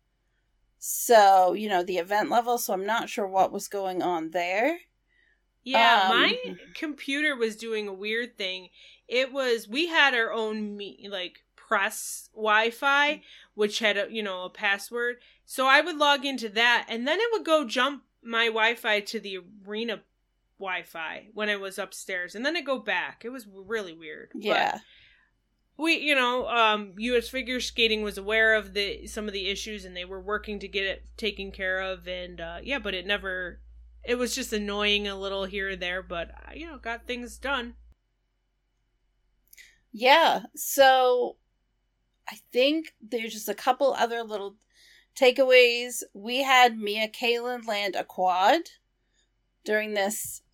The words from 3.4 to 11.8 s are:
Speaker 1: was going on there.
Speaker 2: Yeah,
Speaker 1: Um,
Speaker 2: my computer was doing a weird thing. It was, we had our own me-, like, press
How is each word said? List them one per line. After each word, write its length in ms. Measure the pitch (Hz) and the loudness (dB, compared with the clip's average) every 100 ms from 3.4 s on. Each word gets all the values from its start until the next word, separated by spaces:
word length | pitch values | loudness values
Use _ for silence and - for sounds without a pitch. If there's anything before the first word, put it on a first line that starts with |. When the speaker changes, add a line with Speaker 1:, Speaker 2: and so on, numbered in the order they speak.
| 180 | 0
Speaker 1:
was 140 | 202 - | 0 -8
going 320 | 202 190 185 | -6 -4 -4
on 300 | 170 175 160 | -2 -2 -4
there. 480 | 175 175 190 269 349 - _ _ _ _ _ _ _ | -4 -2 0 0 -2 -10 _ _ _ _ _ _ _
Speaker 2:
Yeah, 380 | - 240 233 226 | -2 4 6 6
Speaker 1:
Um, 60 | - 233 | 4 4
Speaker 2:
my 160 | 311 494 494 - - - | 2 0 -6 -12 -16 -10
computer 600 | 320 277 - 277 302 269 | -10 -8 -6 -2 -2 0
was 200 | 226 214 | -2 -4
doing 320 | 226 220 208 | -8 -6 -6
a 60 | |
weird 440 | 190 208 226 240 - | -8 -4 -4 -4 -6
thing. 320 | 190 185 180 _ - - - | -8 -8 -12 _ -20 -20 -4
It 240 | 247 262 | -2 -2
was, 340 | 269 247 233 202 | -2 0 0 -2
we 200 | 240 339 | -4 0
had 260 | 320 277 | 4 4
our 180 | 247 226 | 4 0
own 460 | 220 220 214 208 208 | -2 -4 -4 -8 -10
me-, 300 | 202 - 196 | -14 -14 -10
like, 300 | 196 175 - _ _ | -8 -8 -12 _ _
press 760 | - 214 | -2 0